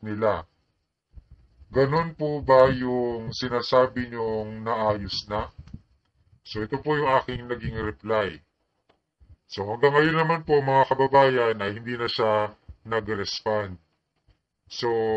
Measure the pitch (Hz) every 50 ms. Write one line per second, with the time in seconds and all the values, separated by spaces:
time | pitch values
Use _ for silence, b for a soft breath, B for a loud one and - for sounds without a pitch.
0 | 110 107 107 107 110 107 95 82 82 - _ _ _ _ _ _ _ _ _ _
1 | _ _ _ - - _ - - _ _ _ _ - - - 127 139 135 151 165
2 | 165 165 156 - 151 151 147 143 131 131 131 131 131 135 127 127 127 123 127 123
3 | 120 120 117 113 113 123 120 - 127 123 120 120 117 - 131 127 127 127 123 123
4 | 123 120 117 117 113 110 110 110 107 107 110 110 110 113 113 113 110 107 104 104
5 | 101 98 - - - 104 104 110 123 - - - - - - - _ _ _ _
6 | _ _ _ _ _ _ _ _ _ - - 107 110 107 139 135 135 151 151 147
7 | 147 135 131 127 - - 127 120 120 120 123 110 117 120 113 110 107 107 107 -
8 | - 107 110 107 101 90 80 73 - _ _ _ _ _ _ _ _ _ _ _
9 | _ _ _ _ - _ - _ _ _ - 104 98 104 117 120 143 143 143 151
10 | 156 160 160 165 160 160 165 160 156 - 151 143 135 135 135 135 131 - 135 131
11 | 135 135 139 139 135 131 131 123 117 113 110 104 98 101 104 117 113 120 123 117
12 | 120 117 - - 113 107 107 107 107 104 - _ _ - - _ _ 110 113 110
13 | 104 104 107 98 95 - - - - 110 107 107 101 95 90 - _ _ _ _
14 | _ _ _ _ _ _ _ _ _ _ _ _ _ _ - - 123 117 117 113
15 | 110 110 110